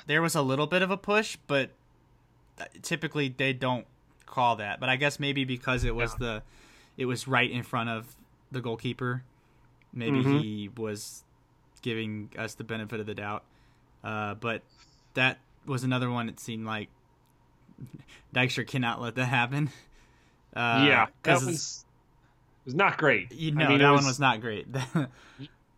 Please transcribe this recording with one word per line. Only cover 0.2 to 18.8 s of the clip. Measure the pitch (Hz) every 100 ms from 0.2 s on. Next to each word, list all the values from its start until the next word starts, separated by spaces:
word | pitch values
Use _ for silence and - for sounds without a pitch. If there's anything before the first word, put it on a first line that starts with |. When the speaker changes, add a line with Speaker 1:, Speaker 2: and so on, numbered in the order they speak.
Speaker 1:
was | 165 160
a |
little | 135 135 151
bit | 180
of | 185
a | 196
push, | 202 208 214 - -
but | 139 123 _ _ _ _ _ _ _ _ - - -
typically | - 160 160 147 139
they | 127 135
don't | 127 131 123 - _ _ _ -
call | - 120 110
that. | 104 -
But | 127
I | 131
guess | 143 143
maybe | 143 139
because | 131 123 - 123
it | 120 117
was | 117
Speaker 2:
Yeah. | -
Speaker 1:
the, | 120 107 - - - - _ -
it | 127
was | 120 131
right | 127 123
in | 123
front | 113 127 117
of | 110 113 - _ _ _
the | 131
goalkeeper, | 120 113 127 120 127 127 - _ _ _ _ _ _
maybe | 123 117 135
Speaker 2:
Mm-hmm. | 131 143
Speaker 1:
he | 110 104 101 117
was | 110 104 - - _ _ _ _ _ _
giving | 127 113 110 107 104 -
us | 110
the | -
benefit | 113 110 107 113
of | 104
the | 101
doubt. | 104 104 _ _ _ _ _ _
Uh, | 107 110 104 104
but | 117 110 - _ - _ _ -
that | 131 - _ _ -
was | 127
another | 127 127 123
one. | 120 113
It | -
seemed | - 110 110
like | 107 101 _ _ _ _ _ _ _ _ - - - - - _
Dykstra | 127 127 131 113
cannot | 135